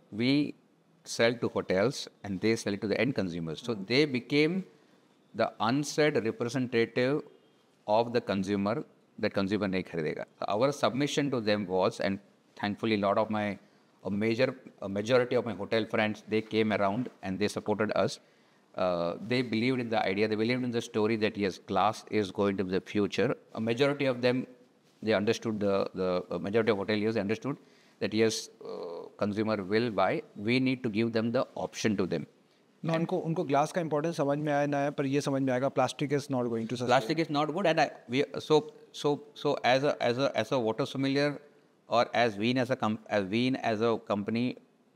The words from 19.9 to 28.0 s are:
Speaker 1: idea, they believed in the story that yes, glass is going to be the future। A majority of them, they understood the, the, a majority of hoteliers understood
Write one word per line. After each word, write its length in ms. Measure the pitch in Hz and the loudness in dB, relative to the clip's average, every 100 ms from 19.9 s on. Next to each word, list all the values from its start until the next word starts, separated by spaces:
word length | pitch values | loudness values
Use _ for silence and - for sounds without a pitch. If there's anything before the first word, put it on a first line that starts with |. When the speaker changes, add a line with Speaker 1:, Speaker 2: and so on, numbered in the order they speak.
| 110 | 0
Speaker 1:
idea, 220 | 95 98 107 | 0 0 0
they 60 | |
believed 300 | 107 113 127 | 2 0 0
in 60 | 127 | -2
the 100 | 117 | -4
story 360 | - 113 107 113 | -2 0 2 2
that 200 | 104 101 | 0 0
yes, 220 | 98 85 | -2 -2
glass 460 | - 95 101 113 - | -4 2 2 0 -2
is 200 | 110 95 | -2 0
going 260 | 95 101 98 | 0 0 0
to 80 | |
be 80 | 92 | -2
the 80 | 92 | -2
future। 540 | - 104 101 - 120 143 - | 0 0 0 0 0 -2 -8
A 60 | - | -6
majority 460 | 113 117 143 139 135 | -4 2 2 2 -2
of 160 | 120 | 2
them, 240 | 123 127 123 - _ _ _ _ | 2 0 -4 -12 _ _ _ _
they 100 | 104 | 0
understood 480 | 101 104 110 117 107 | 2 2 0 -2 0
the, 300 | 101 98 - | 2 2 0
the, 300 | 90 92 90 - | -2 0 0 -2
a 80 | 87 | -4
majority 340 | 98 110 110 | 0 2 2
of 60 | 101 | 0
hoteliers 400 | 98 107 107 113 | 0 0 0 0
understood 360 | 98 110 127 - - _ _ _ | -2 -2 -4 -6 -12 _ _ _